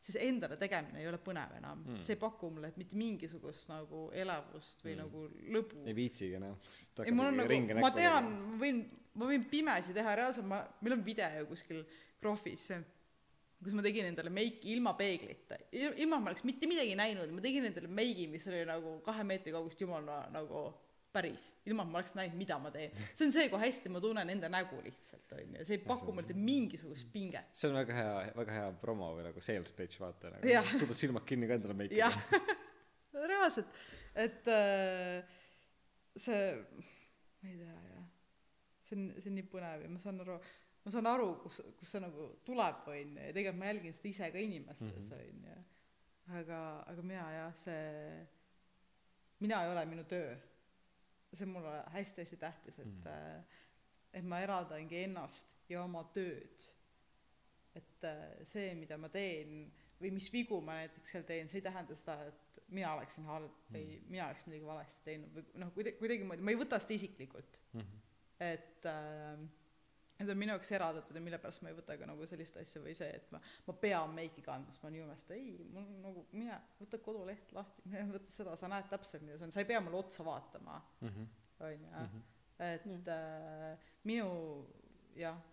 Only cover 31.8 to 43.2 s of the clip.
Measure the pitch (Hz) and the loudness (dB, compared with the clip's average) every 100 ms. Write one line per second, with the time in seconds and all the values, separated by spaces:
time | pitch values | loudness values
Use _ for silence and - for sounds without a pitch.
31.8 | 101 208 220 107 - 392 392 392 - - | 2 6 8 6 6 6 6 0 -2 -18
32.8 | - _ _ 285 311 392 359 - - - | -20 _ _ -4 2 6 6 6 -4 -8
33.8 | - - - - 226 - - 220 202 196 | -14 -14 -6 2 2 2 6 8 10 8
34.8 | 190 185 180 180 180 - - - - _ | 4 2 0 -2 -6 -16 -20 -20 -20 _
35.8 | _ _ _ - - 208 196 131 - - | _ _ _ -6 2 4 4 2 -4 -12
36.8 | - - - _ - _ 190 180 170 165 | -14 -18 -20 _ -20 _ -12 -10 -10 -12
37.8 | 180 180 180 - _ _ _ _ _ _ | -14 -14 -16 -18 _ _ _ _ _ _
38.8 | - 202 196 185 190 196 190 185 175 156 | -8 -4 -2 -4 -4 -4 -4 -8 -6 -6
39.8 | 160 175 196 190 180 175 - - - _ | -6 -6 -4 -4 -4 -6 -8 -20 -20 _
40.8 | - 226 226 247 214 165 - - - - | -2 2 6 6 4 2 -6 -12 -14 -14
41.8 | - 208 180 151 151 - - 247 185 - | -6 -4 -4 -6 -8 -8 -2 6 6 4
42.8 | - 147 143 143 | -6 -6 -6 -8